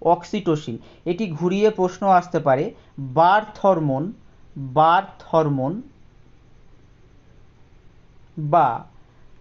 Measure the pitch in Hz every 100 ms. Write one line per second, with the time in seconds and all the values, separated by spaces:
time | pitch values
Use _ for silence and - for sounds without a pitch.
0 | 165 175 - 214 175 151 135 113 - -
1 | 165 175 208 151 175 196 214 208 185 185
2 | 196 180 175 160 147 131 196 - - -
3 | 135 127 170 208 208 - 202 175 151 131
4 | 180 - - - - - 135 135 160 180
5 | 196 - - 160 151 139 131 208 - -
6 | - - - _ _ - - - _ _
7 | _ - _ - - _ _ - - -
8 | _ - - - 151 165 135 113 - -
9 | - _ - -